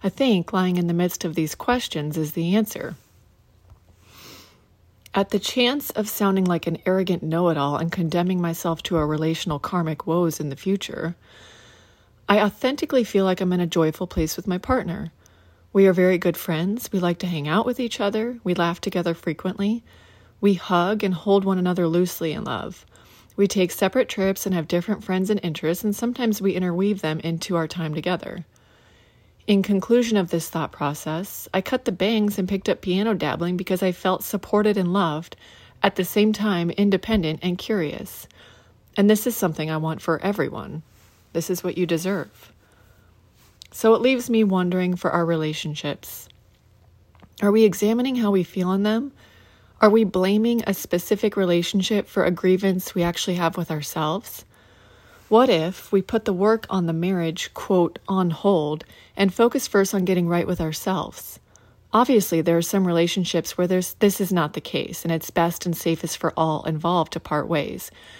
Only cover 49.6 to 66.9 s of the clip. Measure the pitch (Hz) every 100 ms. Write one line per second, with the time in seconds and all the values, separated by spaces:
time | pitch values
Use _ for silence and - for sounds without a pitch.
49.6 | _ _ 214 214 214 185 185 208 226 233
50.6 | - 196 - 175 - 202 214 202 185 175
51.6 | 170 196 190 214 - - 185 170 190 185
52.6 | 196 185 - - 170 170 - 180 170 175
53.6 | 170 156 147 - 156 180 - - - _
54.6 | _ _ - - - - - 214 254 180
55.6 | 160 190 - 196 185 226 214 180 202 220
56.6 | - 190 170 165 175 190 165 165 - -
57.6 | - 185 175 - - 190 180 160 202 190
58.6 | 151 151 - - - - 196 185 233 269
59.6 | - 202 196 202 185 185 175 175 - 175
60.6 | 160 156 - 190 - - - - _ _
61.6 | _ _ _ 214 247 247 190 165 165 170
62.6 | 170 196 190 170 170 196 175 175 - -
63.6 | 180 185 180 - 208 190 185 180 151 -
64.6 | - - - - - 165 - - 170 170
65.6 | - 165 - 165 - - 165 - 160 151
66.6 | - 156 165